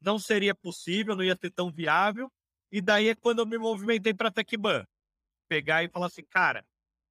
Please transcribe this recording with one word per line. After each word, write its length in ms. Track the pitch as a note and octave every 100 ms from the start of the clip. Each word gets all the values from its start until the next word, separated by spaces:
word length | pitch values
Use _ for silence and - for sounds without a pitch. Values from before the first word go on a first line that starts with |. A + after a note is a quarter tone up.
não 160 | F3 G#3+
seria 380 | - G#3+ G3+ G3
possível, 600 | E3+ - - F#3+ A3 F#3+
não 80 |
ia 140 | F#3 F3+
ser 120 | F3+
tão 200 | - F3+
viável. 560 | D#3 D#3 D#3+ G3+ G#3+ C4 _ _ _ _
E 100 | G3+
daí 280 | F#3 G#3 A3
é 60 | A3
quando 240 | A#3 A3+
eu 60 | A3
me 120 | A3+
movimentei 560 | A3+ G#3+ G#3 A3+ G#3+
pra 180 | G3 A3+
Techban. 520 | G#3+ G#3 A3 G#3 C#3+ - _ _ _ _ _ _
Pegar 340 | D#3 D3 D#3+
e 60 | E3+
falar 180 | F3 F3
assim, 160 | - -
"Cara, 360 | F#3 E3 A#2 - _ _ _ _